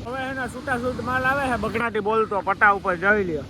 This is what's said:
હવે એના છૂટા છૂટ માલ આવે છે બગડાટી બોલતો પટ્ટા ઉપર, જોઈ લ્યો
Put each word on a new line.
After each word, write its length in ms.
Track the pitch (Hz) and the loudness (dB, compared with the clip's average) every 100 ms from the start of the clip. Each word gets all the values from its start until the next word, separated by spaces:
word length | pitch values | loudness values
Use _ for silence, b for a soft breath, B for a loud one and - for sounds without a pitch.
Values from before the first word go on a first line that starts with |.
હવે 160 | 233 269 262 | -6 -6 -6
એના 180 | 269 240 | -4 -6
છૂટા 240 | 254 269 247 | -6 -4 -2
છૂટ 180 | 254 233 233 | -2 -4 -2
માલ 160 | 254 262 | 0 2
આવે 120 | 277 269 | 2 0
છે 60 | 233 | 0
બગડાટી 420 | 214 226 233 214 202 | -2 -2 -2 0 2
બોલતો 340 | 220 214 202 | 2 2 0
પટ્ટા 300 | 190 196 214 202 | -2 4 4 4
ઉપર, 160 | 190 175 | 0 0
જોઈ 280 | 196 214 | 2 2
લ્યો 200 | 185 151 | 2 -4